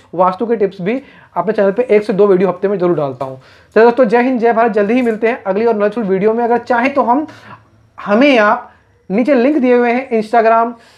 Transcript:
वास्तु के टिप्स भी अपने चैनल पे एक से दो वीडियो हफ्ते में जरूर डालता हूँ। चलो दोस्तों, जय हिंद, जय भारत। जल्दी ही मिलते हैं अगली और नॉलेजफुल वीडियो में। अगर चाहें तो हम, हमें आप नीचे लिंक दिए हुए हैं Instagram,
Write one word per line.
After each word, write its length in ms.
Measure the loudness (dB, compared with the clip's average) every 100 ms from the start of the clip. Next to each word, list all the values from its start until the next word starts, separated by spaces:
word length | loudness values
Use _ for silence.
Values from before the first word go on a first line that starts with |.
| -12 -2
वास्तु 300 | -2 0 -4
के 80 | -2
टिप्स 260 | -2 -4
भी 200 | -6 -6 -8 -20 -10 -6
अपने 180 | -4
चैनल 180 | 0 0
पे 120 | 0 0
एक 180 | 0
से 100 | 0
दो 140 | 0 2
वीडियो 220 | 2 0
हफ्ते 180 | -2 -4
में 100 | -2
जरूर 180 | 0 0
डालता 280 | -4 -6 -10
हूँ। 140 | -12 -20 -20 _ 4
चलो 80 | 4
दोस्तों, 200 | 4 2
जय 160 | 2
हिंद, 180 | 0 0
जय 140 | 0
भारत। 180 | 2 0
जल्दी 220 | 0 0
ही 80 | 0
मिलते 260 | -2 -2 -4
हैं 160 | -4
अगली 220 | -4 -2 0
और 100 | 0
नॉलेजफुल 280 | -2 -2
वीडियो 300 | -2 0 0
में। 100 | 0
अगर 140 | 0 -2
चाहें 340 | 0 -2 0
तो 100 | -2
हम, 220 | 0 -2 -4 -12 -20 -20 _ _ _ -14
हमें 400 | -2 2 4 4
आप 320 | 2 0 -6 _ _ _ -6
नीचे 260 | -2 0 2
लिंक 220 | 2 2
दिए 180 | 2 2
हुए 160 | 2
हैं 300 | -2 -2 -4
Instagram, 520 | 0 0 2 2 0 -6 -20